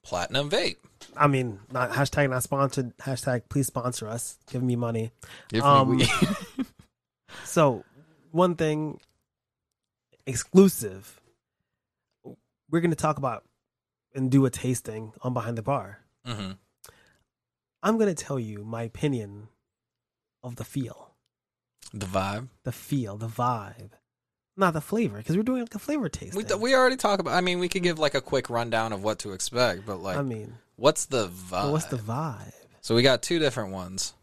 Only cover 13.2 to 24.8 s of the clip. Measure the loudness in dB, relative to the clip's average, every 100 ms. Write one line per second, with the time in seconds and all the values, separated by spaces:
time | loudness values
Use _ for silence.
13.2 | -4 -6 _ _ _ _ _ _ _ -4
14.2 | 4 6 4 2 -4 -4 -6 -10 -12 -8
15.2 | -4 -4 -4 -6 -2 -4 -4 -16 _ _
16.2 | -10 -8 -8 -12 _ _ -20 _ _ _
17.2 | _ _ _ _ _ _ 0 2 2 0
18.2 | -4 -4 -4 -10 -8 -6 -8 -2 0 0
19.2 | -4 -14 -20 _ _ _ _ _ _ _
20.2 | _ _ -14 -12 -8 -6 -6 -10 -20 _
21.2 | _ _ _ _ _ _ -16 -10 -4 -2
22.2 | -2 -4 -10 _ -10 -10 -4 -4 -4 -8
23.2 | -10 -2 0 -2 -6 -16 -20 _ _ _
24.2 | _ _ _ 0 0 0